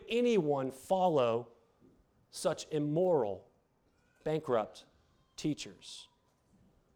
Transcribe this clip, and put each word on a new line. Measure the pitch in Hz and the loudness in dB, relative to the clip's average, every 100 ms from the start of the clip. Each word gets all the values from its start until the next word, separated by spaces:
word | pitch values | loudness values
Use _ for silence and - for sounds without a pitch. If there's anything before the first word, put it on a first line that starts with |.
| - | -4
anyone | 226 240 214 151 139 131 | 0 2 2 2 0 -2
follow | - - 190 180 151 120 113 120 - _ _ - _ _ _ _ | -6 -2 2 4 4 4 2 -4 -18 _ _ -20 _ _ _ _
such | - 180 151 - | -4 -4 -4 -4
immoral, | 156 147 156 185 156 104 95 - _ _ _ _ _ _ _ | -4 -2 0 2 2 0 -4 -12 _ _ _ _ _ _ _
bankrupt | 156 156 - 113 104 - - _ _ _ _ - | -4 -4 2 0 0 -6 -20 _ _ _ _ -6
teachers? | 156 143 104 92 - - - _ _ _ _ _ _ _ _ | -4 -4 -8 -16 -18 -18 -20 _ _ _ _ _ _ _ _